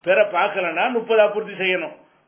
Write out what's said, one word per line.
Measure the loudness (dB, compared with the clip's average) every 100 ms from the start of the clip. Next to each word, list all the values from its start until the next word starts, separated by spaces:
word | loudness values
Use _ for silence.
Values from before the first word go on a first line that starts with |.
பிறை | 0 2
பார்க்கலன்னா | 2 2 -2 -2 -4 -2 -2 -2
முப்பதா | 0 4 4
பூர்த்தி | 2 -8
செய்யணும். | -4 -2 -2 -4 -12 _ _